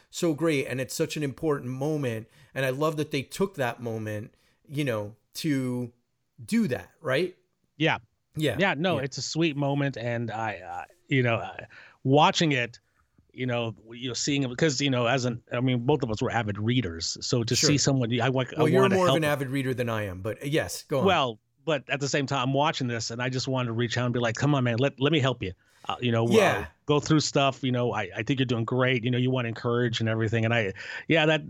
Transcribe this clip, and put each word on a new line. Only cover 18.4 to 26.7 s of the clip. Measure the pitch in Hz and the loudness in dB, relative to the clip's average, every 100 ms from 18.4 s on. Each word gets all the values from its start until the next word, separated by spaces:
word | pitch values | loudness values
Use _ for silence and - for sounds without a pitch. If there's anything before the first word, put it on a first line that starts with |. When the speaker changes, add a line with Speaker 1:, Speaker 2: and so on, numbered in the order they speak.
| 123 - | -2 0
Speaker 1:
Well, | - | 2
Speaker 2:
I | |
Speaker 1:
you're | - | 4
Speaker 2:
wanted | 131 | 4
to | - | 4
Speaker 1:
more | |
of | - | 4
Speaker 2:
help | 165 | 2
Speaker 1:
an | |
Speaker 2:
him. | 151 | 2
Speaker 1:
avid | 143 131 | 0 -2
reader | 139 131 | -2 -2
than | 123 117 | -2 -2
I | 110 | -2
am, | 104 92 | -4 -6
but, | 107 - 143 | -8 -6 -2
yes, | 147 95 - - | -2 -2 -8 -4
go | 143 | 2
on. | 190 | 4
Speaker 2:
Well, | 170 127 107 _ _ | 4 0 -6 _ _
but | 139 143 - | -4 -2 -2
at | 135 | -4
the | 139 | 0
same | 151 135 | -2 0
time, | 139 123 | 0 0
I'm | |
watching | 135 151 - 127 | 2 2 0 -4
this, | 117 - | -4 -6
and | 117 | -4
I | 127 | -4
just | 127 135 | -4 -2
wanted | 131 123 | -2 -2
to | |
reach | 113 120 120 | -2 -2 0
out | 123 | 0
and | |
be | 120 | 0
like, | 117 | 0
"Come | 117 143 | 0 2
on, | 143 | 2
man, | 123 113 | 2 2
let, | 139 - | 0 2
let | 139 | 2
me | 156 | 4
help | 131 117 | 2 0
you." | 95 - _ _ - | -6 -8 _ _ -8
Uh, | - | -2
you | 123 | 0
know, | 113 117 | 2 6
uh, | |
Speaker 1:
Yeah. | 214 180 110 95 | 6 6 2 -6